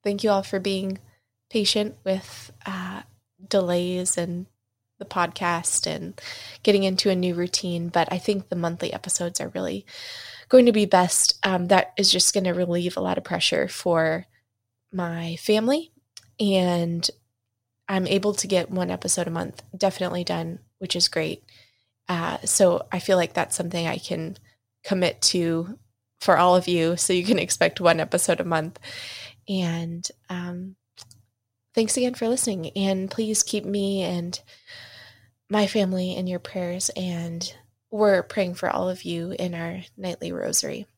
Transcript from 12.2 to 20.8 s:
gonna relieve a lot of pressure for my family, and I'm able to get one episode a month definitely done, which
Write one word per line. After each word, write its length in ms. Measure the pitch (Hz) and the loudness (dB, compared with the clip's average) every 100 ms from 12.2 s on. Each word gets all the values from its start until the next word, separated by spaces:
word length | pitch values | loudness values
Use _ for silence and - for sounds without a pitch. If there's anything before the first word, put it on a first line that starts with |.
| - | 2
gonna 180 | 202 185 | 2 0
relieve 440 | 175 175 175 175 180 | 0 0 0 -2 -2
a 40 | |
lot 160 | 185 180 | -2 -2
of 80 | |
pressure 440 | - - - 78 180 | -4 -2 0 2 0
for 580 | - 180 165 160 165 - _ _ _ _ _ _ | -2 0 2 2 -2 -8 _ _ _ _ _ _
my 440 | 185 170 165 170 165 | -6 -4 -4 -6 -4
family, 560 | - 214 226 294 330 _ _ - _ - | 2 2 4 0 -2 _ _ -20 _ -2
and 680 | 208 190 180 175 170 170 - - _ _ _ _ _ _ - | 2 4 4 2 0 -2 -4 -6 _ _ _ _ _ _ -4
I'm 160 | 190 185 | -2 2
able 280 | 196 202 | 2 0
to 120 | 202 190 | -2 0
get 240 | 185 170 | 0 0
one 200 | 185 180 | -2 -2
episode 360 | 180 185 - 170 | -4 -2 -2 -2
a 40 | |
month 320 | 165 175 - - | -4 -6 -10 -18
definitely 480 | 185 196 - 180 175 | -2 -2 0 -4 -4
done, 360 | 175 170 165 170 _ | -4 -4 -4 -10 _
which 160 | _ | _